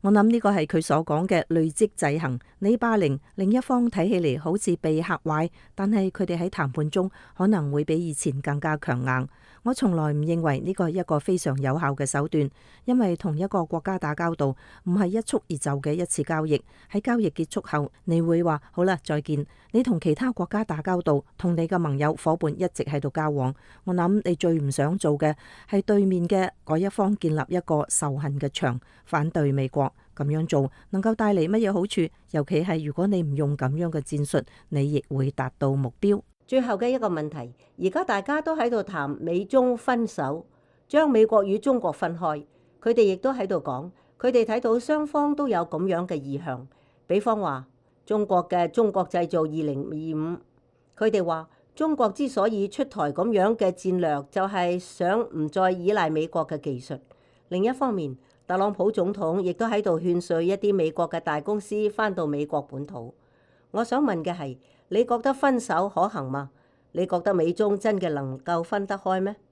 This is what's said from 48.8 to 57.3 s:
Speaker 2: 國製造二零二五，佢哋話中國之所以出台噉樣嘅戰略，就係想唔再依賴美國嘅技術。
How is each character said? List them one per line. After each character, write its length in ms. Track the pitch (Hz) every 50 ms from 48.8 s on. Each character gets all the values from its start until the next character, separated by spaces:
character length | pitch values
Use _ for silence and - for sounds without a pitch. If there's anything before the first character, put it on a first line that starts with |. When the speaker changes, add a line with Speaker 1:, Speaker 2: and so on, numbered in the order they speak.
| 226 208
Speaker 2:
國 140 | 190 196 180 180
製 180 | - 180 175 165
造 140 | - 170
二 60 | 160 156
零 360 | 151 160 156 151 143 139 139
二 60 | -
五， 480 | 156 151 156 160 160 156 156 165 175 - - _ _ _ _ _ _ _ _ _ _
佢 140 | - 214 220
哋 140 | 220 208 180
話 240 | 170 165 160 160 - _ _ _ _ _
中 220 | - 302 320 311
國 140 | - 247 214
之 200 | 196 - 285 262
所 180 | 269 - 190 220
以 200 | 220 202 196 196
出 180 | - - 269
台 260 | 269 - 214 160 147
噉 160 | 139 - 180 226
樣 260 | 226 202 185 208 226
嘅 160 | 226 214 185
戰 260 | 180 - - 190 185 185
略， 260 | 175 160 147 143 139 -
就 140 | - 202 185 196
係 300 | 202 190 180 175 175 180
想 420 | 180 - - - 180 175 190 226 233 - -
唔 140 | 160 156 156
再 220 | 151 190 185 185
依 200 | 185 180 175 185
賴 200 | 208 214 175 160
美 160 | 156 156 156 160
國 180 | - 170 156
嘅 160 | 160 165 151
技 180 | 147 151 135 123
術。 200 | 123 - 151 127 _ _ - _ _ _